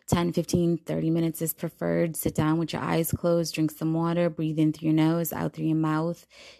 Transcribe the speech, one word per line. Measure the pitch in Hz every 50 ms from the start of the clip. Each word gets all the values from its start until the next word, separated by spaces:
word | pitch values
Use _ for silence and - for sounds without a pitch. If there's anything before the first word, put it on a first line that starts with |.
| -
ten, | - - 175 175 170 -
fifteen, | 180 160 - - 175 170 170 170
thirty | 160 - - 151 160 160 160
minutes | 165 170 165 165 - -
is | 165 156 -
preferred. | - 170 160 - - 170 170 165 170 170 165 156
Sit | - - - -
down | - 156 156 160
with | 165 165 - -
your | -
eyes | - 170 165 165 165 -
closed, | - - - 175 170 170 165 160 -
drink | 160 156 151
some | - - 160 160 160
water, | 165 165 170 170 175 175 170
breathe | 160 - 160 156 151
in | 160 156 156 151
through | - 165
your | 160 156
nose, | 156 156 160 165 170 165 165
out | 160 - 165 156 -
through | 160 160
your | 160 160
mouth. | 160 160 156 156 156 160 170 170 - - _ - - - - -